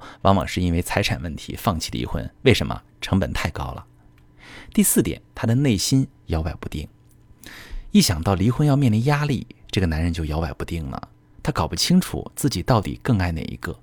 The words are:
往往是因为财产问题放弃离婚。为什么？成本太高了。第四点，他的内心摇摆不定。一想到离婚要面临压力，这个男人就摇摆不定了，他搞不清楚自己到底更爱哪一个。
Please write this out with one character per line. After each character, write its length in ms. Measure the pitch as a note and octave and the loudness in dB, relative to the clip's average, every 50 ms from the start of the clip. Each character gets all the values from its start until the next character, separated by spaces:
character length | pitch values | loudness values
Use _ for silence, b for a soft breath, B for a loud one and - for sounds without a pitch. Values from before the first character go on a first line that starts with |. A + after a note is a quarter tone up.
| B B B B | B B B B
往 140 | - F#2+ G2 | 2 2 4
往 120 | F#2+ C2+ - | 4 2 0
是 140 | - - | -2 0
因 100 | F2+ F2 | 0 2
为 80 | E2 E2+ | 2 0
财 220 | F2 - - - | 0 0 -2 0
产 180 | G2+ - - - D#2 | 0 0 -2 -4 -4
问 120 | F2 D2 | -8 -10
题 200 | - - - - - | -10 -10 -12 -12 -4
放 220 | - - F#2 D#2+ | -4 -2 -2 -2
弃 100 | - - | -4 -6
离 140 | - A#1 A#1 | -6 -6 -6
婚。 240 | - - D#2 A1+ - - _ - | -4 -4 -6 -6 -8 -12 _ 4
为 100 | C3 B2 | 4 4
什 140 | - - - | 4 2 -2
么？ 160 | - - - _ _ _ | -4 -8 -10 _ _ _
成 180 | - - - F#2+ | -4 0 0 0
本 140 | F2+ B1 B1 | 0 0 -2
太 160 | - - F#2 | -4 -4 -4
高 140 | - - - B1+ | -6 -6 -8 -8
了。 140 | B1 - - - _ _ _ - _ _ - - B B B B B B B B | -8 -12 -14 -18 _ _ _ -20 _ _ -20 -20 B B B B B B B B
第 120 | - - G3+ | 0 2 2
四 180 | - - - | 4 4 2
点， 180 | D3 F2 C#2 - - _ _ | 2 2 -2 -6 -10 _ _
他 140 | - - A2 | -4 0 2
的 80 | A#2 | 2
内 200 | B2+ D3 C#3+ A2 | 4 4 4 2
心 320 | F#2 - - C3+ C3+ C3+ C3+ - - _ - | 2 2 2 2 2 2 0 -4 -12 _ -4
摇 160 | E2 D#2+ D#2+ | -2 -2 -2
摆 100 | E2+ - | -4 -6
不 140 | - - - | -8 -10 -8
定。 180 | - D2+ C#2+ - - _ _ - _ _ _ _ - B B B B B B B B B B B | -8 -8 -8 -10 -14 _ _ -20 _ _ _ _ -20 B B B B B B B B B B B
一 80 | - G#3 | 4 6
想 220 | E3+ - F2+ D2+ | 6 6 2 0
到 140 | - - G2 | 0 2 2
离 160 | E2+ F#2 A#2 | 4 4 2
婚 160 | A#2+ - D3+ D3+ | 2 2 2 4
要 80 | C#3 | 4
面 160 | C#3 C#3+ A#2+ | 4 4 4
临 140 | G#2+ G#2+ A#2 | 4 4 2
压 200 | C#3+ D3 C#3+ D3 | 2 0 0 0
力， 220 | C#3+ C#3 G2+ - - - - - - | 0 -2 -2 -4 -8 -14 -20 -14 -4
这 100 | - G#2 | -2 0
个 60 | F#2+ E2+ | 0 0
男 160 | D#2 D#2 E2 | 0 0 0
人 100 | F2 E2 | 0 -2
就 100 | E2+ D#2+ | -2 -4
摇 140 | D2 D2+ D#2+ | -2 -2 -2
摆 140 | E2+ D2 - | -4 -4 -6
不 100 | - - | -8 -8
定 220 | - E2+ E2+ D2+ | -6 -6 -6 -6
了， 240 | C2+ - - - - - _ _ _ _ - | -8 -8 -10 -12 -16 -20 _ _ _ _ -6
他 100 | - - | -6 -4
搞 160 | D3+ - - - | -2 -2 -2 -2
不 80 | - | -2
清 240 | E2+ - - F3 F#3 | -2 2 4 4 4
楚 320 | F3 - - - - - - | 4 2 -4 -8 -8 -8 -8
自 120 | - - C#3 | -4 -2 -2
己 140 | - - | -2 -2
到 180 | - - B2+ A2 | 0 2 2 2
底 200 | F#2 D2 C2 - | 2 -2 -6 -6
更 160 | - - B2 G2 | -2 0 2 2
爱 140 | F2+ F2 | 2 0
哪 100 | E2+ D#2 | -2 -4
一 140 | - - - | -6 -8 -8
个。 240 | A#2+ - F2+ D2 - | -8 -8 -8 -8 -10